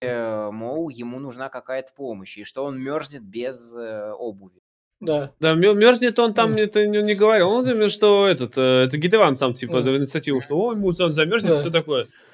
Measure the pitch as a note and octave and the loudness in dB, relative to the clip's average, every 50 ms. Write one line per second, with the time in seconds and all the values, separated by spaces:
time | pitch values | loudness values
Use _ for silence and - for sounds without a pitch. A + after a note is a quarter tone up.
0 | - B2+ B2 A#2+ A#2 A2+ A2 G#2+ G#2+ G#2 G#2 A2 A2+ A#2 C3+ D#3+ E3+ D#3+ B2 A#2 | -8 -6 -4 -4 -4 -4 -4 -6 -6 -8 -8 -8 -10 -8 -6 -6 -8 -8 -10 -12
1 | A#2+ A#2+ B2 C3 C#3+ C3+ A#2 B2 C3 C3+ - B2+ - - C3 C3 C3 C3 _ - | -12 -12 -10 -10 -12 -14 -12 -12 -12 -12 -12 -14 -12 -8 -8 -8 -8 -10 _ -14
2 | C#3 B2+ A2 G2 F#2+ - - G#2 G#2 - - C3 C#3 C#3+ C3+ C3 C3 C#3 D3 D#3 | -12 -10 -10 -12 -14 -18 -18 -18 -18 -16 -10 -8 -8 -8 -6 -8 -8 -6 -6 -6
3 | D3+ C#3+ C#3+ C3+ A2 F#2+ F#2+ A2+ A#2+ C3 C3 A#2+ A#2+ A#2 A#2 A#2+ A#2 A2+ A2 G#2+ | -8 -10 -14 -18 -20 -14 -10 -8 -8 -8 -10 -12 -16 -18 -16 -14 -12 -10 -10 -10
4 | G#2 G#2+ G#2+ - B2 A#2 G2+ G2 G2 F#2 _ _ _ _ _ _ _ _ _ _ | -10 -10 -10 -10 -10 -12 -12 -12 -18 -20 _ _ _ _ _ _ _ _ _ _
5 | - D#3+ D3+ D3 C#3 C3 - _ D#3 D#3+ D#3+ D#3+ F3 G#3 G#3 G3+ G#3 A#3+ B3 A3+ | -6 -4 -2 -2 -4 -6 -10 _ 0 2 2 4 4 4 4 6 6 4 4 4
6 | B3 B3 A3 A#3+ A#3 A#3 G#3+ A#3 A3+ A3 A3 G#3+ G#3+ G#3 G#3+ G#3+ G#3 G#3 G#3 G#3 | 2 -2 0 2 0 0 2 2 0 2 2 0 -2 0 0 0 0 2 0 0
7 | G#3 G#3 G#3+ G3 G#3 G#3+ A3 G#3+ F3 F#3 G#3+ B3 B3+ B3+ B3 A3 G#3+ G3+ - G#3 | 0 0 0 2 4 4 6 4 4 4 2 0 0 0 0 2 0 0 2 2
8 | A3 G#3 G3+ G3+ G3 G3 F3 C3 B2+ A2+ - C3+ C3 C3 B2+ B2+ B2+ C3 C3 D3+ | 4 6 6 6 6 4 2 0 -2 -4 -2 0 2 4 6 4 4 2 2 -2
9 | D3+ F3+ F#3+ A3 G3+ D#3+ C3+ C3 C#3+ B2+ B2 C3 - A#2 - B2+ A#2+ C3 C3+ C#3 | 0 2 4 6 6 4 4 2 0 -2 -2 -4 -6 -2 0 0 2 2 2 2
10 | C#3+ C3+ - D#3+ D3 D3+ C#3 B2+ B2 - C#3+ E3 G#3 A#3+ A#3 G#3 G3+ F#3 E3+ E3+ | 0 -2 -4 -6 -4 -2 -2 -2 -2 -2 -2 -2 0 -2 -2 -2 -2 -2 0 0
11 | F3+ E3+ D3+ D3+ D#3 E3 G#3 A#3 - F3 D#3+ C#3+ D3 E3+ E3 E3 D#3+ D#3 D3 B2+ | -2 0 2 0 0 0 0 -2 2 2 0 2 0 0 -2 -2 -2 -2 -2 -4
12 | A2 - _ _ _ _ | -4 -6 _ _ _ _